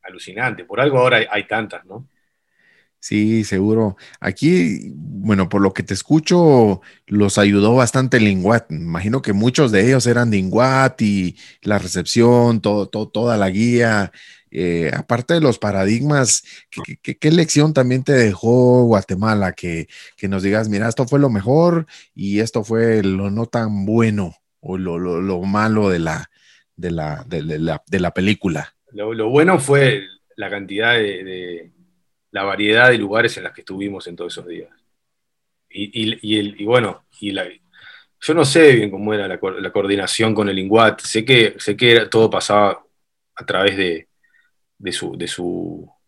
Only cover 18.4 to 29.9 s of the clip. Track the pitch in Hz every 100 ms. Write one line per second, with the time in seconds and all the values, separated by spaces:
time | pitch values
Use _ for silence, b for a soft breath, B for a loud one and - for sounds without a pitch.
18.4 | 113 123 123 123 120 104 - 92 110 107
19.4 | 95 - 90 82 80 B B _ 98 98
20.4 | 98 107 110 101 113 113 123 143 143 107
21.4 | 104 143 175 170 156 B B - 98 101
22.4 | 113 120 104 113 117 110 98 95 101 101
23.4 | 117 120 113 104 98 113 113 104 87 -
24.4 | _ _ - 95 92 85 92 85 95 90
25.4 | 95 104 110 110 101 87 82 80 - b
26.4 | b b _ - 87 82 76 73 64 85
27.4 | 78 78 82 78 _ 95 90 - 92 107
28.4 | 98 147 - _ _ 101 107 113 110 139
29.4 | 165 180 135 143 135